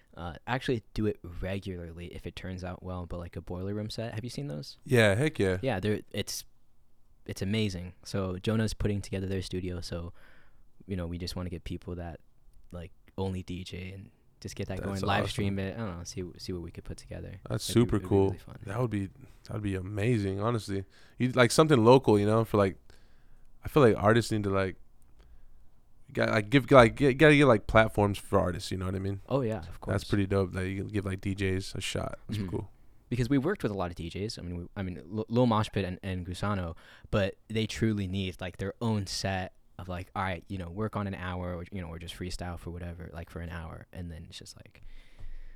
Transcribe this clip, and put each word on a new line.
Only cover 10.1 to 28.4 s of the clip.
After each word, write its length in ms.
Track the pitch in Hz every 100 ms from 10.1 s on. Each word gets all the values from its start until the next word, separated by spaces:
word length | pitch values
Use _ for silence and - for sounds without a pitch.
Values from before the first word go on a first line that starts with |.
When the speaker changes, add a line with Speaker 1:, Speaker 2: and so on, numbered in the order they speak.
| - - - - - - - -
Speaker 1:
you 100 | 95
know, 100 | 85
we 100 | 87
just 160 | 87
wanna 160 | 92 90
get 140 | 85
people 320 | - 87 - 87
that, 240 | 85 - - - - - -
like, 220 | 87 82 - - -
only 240 | 95 92
D 220 | 90 90
J 260 | 92 90 92
and 180 | 95 - _ _ _
just 140 | -
get 140 | - 101
that 80 | 95
Speaker 2:
That's 80 | 98
Speaker 1:
going, 140 | 95
live 220 | 104 101
Speaker 2:
awesome. 60 | 101
Speaker 1:
stream 280 | - 101 98
it. 160 | 95
I 40 | 78
don't 180 | 110 85
know, 60 |
see, 180 | 90 - 90 -
see 140 | -
what 100 | 90
we 80 | 85
could 140 | -
put 120 | - -
together. 440 | - 87 92 92 -
Speaker 2:
That's 180 | 117 -
Speaker 1:
It'd 60 |
be, 60 | 113
Speaker 2:
super 160 | 120 107
Speaker 1:
it'd 60 |
be 60 | 92
Speaker 2:
cool. 180 | 98 98
Speaker 1:
really 120 | 92
fun. 200 | - - 101
Speaker 2:
That 140 | 107
would 100 | 123
be, 180 | 104 95 - - - -
that'd 140 | 107
be 120 | 104
amazing, 640 | 95 92 104 110 117 98 98
honestly. 440 | 110 120 101 98 98 - - -
You, 120 | 123
like, 200 | 127 120
something 340 | - 156 131
local, 340 | 110 131 127 104
you 60 | 104
know, 180 | 113
for, 120 | 110 104
like, 200 | 98 - - - - - - - - -
I 40 | -
feel 140 | 156
like 140 | 120 98
artists 320 | 101 117 107
need 140 | 110
to, 60 | 101
like, 260 | 98 95 90 - - - - - - - - - - - - -
got, 180 | - 113
like, 200 | 110 104
give, 200 | 135 120
like, 240 | 135 117
get, 200 | 113 139 127
gotta 180 | 156 143
get, 100 | 143
like, 200 | 110 -
platforms 520 | 110 110 - 101 101
for 200 | -
artists, 320 | 101